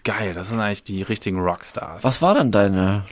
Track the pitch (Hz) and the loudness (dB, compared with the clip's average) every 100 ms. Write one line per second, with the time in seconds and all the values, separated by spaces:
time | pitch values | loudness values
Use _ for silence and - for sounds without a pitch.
0 | - 107 104 87 92 113 104 104 - 95 | -6 -4 -4 -6 -6 -2 -2 -4 -6 -6
1 | 95 110 104 92 90 87 - - - - | -4 -4 -2 -2 0 -2 -8 -10 -10 -4
2 | 127 127 170 262 131 107 101 95 95 101 | -2 2 4 4 4 4 4 4 2 2
3 | 95 | -2